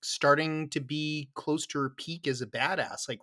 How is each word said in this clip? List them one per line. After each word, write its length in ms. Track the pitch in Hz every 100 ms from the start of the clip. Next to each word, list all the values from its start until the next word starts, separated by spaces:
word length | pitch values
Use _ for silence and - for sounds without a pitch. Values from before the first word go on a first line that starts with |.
starting 640 | - - 143 143 160 156 151
to 100 | 151
be 500 | 131 151 151 151 139
close 320 | - - 151 -
to 100 | 147
her 100 | 135
peak 360 | - - 165 143
as 140 | 123
a 40 | 113
badass, 600 | 120 147 185 107 - -
like 100 | 120